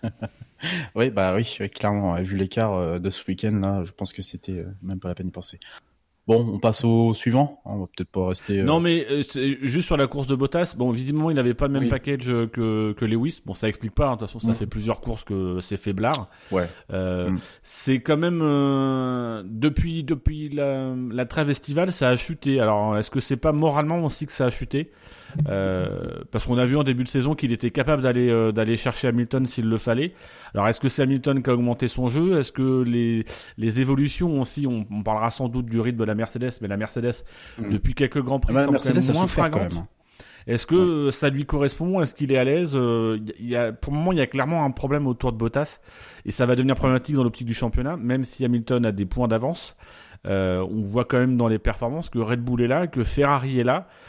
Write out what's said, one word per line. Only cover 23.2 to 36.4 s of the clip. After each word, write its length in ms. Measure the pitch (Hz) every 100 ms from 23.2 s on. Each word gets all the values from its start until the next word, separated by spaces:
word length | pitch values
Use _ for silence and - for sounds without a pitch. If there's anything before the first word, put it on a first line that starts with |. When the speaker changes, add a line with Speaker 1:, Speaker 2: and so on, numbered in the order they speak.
Speaker 1:
c'est 160 | - 131
pas 160 | 156
moralement 520 | 147 156 143 151 170
aussi 220 | 160 - 147
que 60 |
ça 140 | - 127
a 40 |
chuté ? 400 | - 120 139 160 - - - - - -
Euh, 760 | 98 95 92 92 92 85 82 -
parce 160 | 110 113
qu'on 100 | 120
a 60 |
vu 120 | 123 143
en 60 |
début 200 | 139 123
de 40 | 123
saison 260 | 139 131
qu'il 180 | 151 139
était 180 | 117 120
capable 320 | - 127 151
d'aller, 280 | 127 123 123
euh, 220 | 117 113
d'aller 240 | 110 110 113
chercher 320 | 135 - 131
Hamilton 360 | 117 120 135 131
s'il 220 | - 110
le 80 | 110
fallait. 360 | 123 117 160 - - - -
Alors, 120 | 104 101
est-ce 120 | 117
que 80 | 135
c'est 140 | -
Hamilton 400 | 135 135 135 135
qui 80 | 127
a 20 |
augmenté 340 | 123 120 120 123
son 200 | - 127
jeu ? 300 | 131 175 175
Est-ce 120 | 127
que 300 | - 131 131
les, 420 | 123 120 117 113 110 - - -
les 220 | 110 110
évolutions 600 | 131 135 143 - 175 147
aussi, 260 | 127 - 139
on, 200 | 117 104
on 120 | 104
parlera 280 | 107 107 113
sans 180 | - 127
doute 180 | 123 120
du 120 | 113
rythme 180 | 113 120
de 60 |
la 100 | 110
Mercedes, 380 | 107 113 123